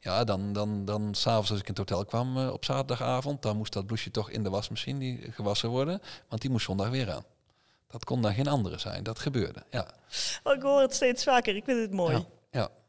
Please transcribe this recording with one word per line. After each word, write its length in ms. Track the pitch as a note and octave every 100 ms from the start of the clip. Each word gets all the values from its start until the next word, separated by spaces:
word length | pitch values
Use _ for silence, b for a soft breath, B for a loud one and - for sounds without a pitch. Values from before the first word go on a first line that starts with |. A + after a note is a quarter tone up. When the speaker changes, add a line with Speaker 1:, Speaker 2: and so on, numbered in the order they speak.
Speaker 1:
Ja, 240 | - F#2
dan, 280 | A#2 G2 G2+
dan, 320 | G2+ G#2 G#2
dan 300 | G2 G#2+ G#2+
's 120 | G2+ -
avonds 240 | A2+ F#2+
als 100 | G#2
ik 80 | -
in 60 |
het 140 | G2+ G2
hotel 140 | F#2
kwam, 320 | G2+ A#2 B2 B2+
eh, 140 | C3
op 120 | -
zaterdagavond, 760 | - C3 C#3 B2 A#2+ B2+ C3+ C#3+
dan 140 | - G#2+
moest 160 | A2
dat 140 | - G2
blouseje 240 | A2 -
toch 200 | - G#2
in 120 | -
de 80 | G2+
wasmachine 480 | F#2+ G#2+ A2 - C#3
die, 340 | C3 B2 -
gewassen 360 | A#2 G#2 G#2 A#2
worden. 320 | B2 C#3+ F#3+ B B B
Want 120 | A2+
die 100 | C3+
moest 140 | A#2
zondag 240 | - F#2+ F#2+
weer 220 | C#3 A#2+
aan. 120 | - - _ _ _ _ _ _
Dat 180 | B2
kon 180 | - B2+
dan 120 | A2
geen 140 | G2+ C#3+
andere 300 | C#3+ F#2+ D#2
zijn. 240 | - F#2
Dat 160 | G2 F2+
gebeurde, 460 | - C3 F#2+ - -
ja. 160 | B2 - - _ B B B
Speaker 2:
Oh, 120 | -
ik 80 | C#4
hoor 180 | C#4 C#4
het 140 | C4+
steeds 300 | C4+ C4 B3
vaker. 320 | - B3+ A#3 G3+
Ik 80 |
vind 160 | - B3
het 120 | A3
mooi. 200 | F#3+ E3+ B2
Speaker 1:
Ja, 80 | - - _
ja. 180 | C3 G#2+ -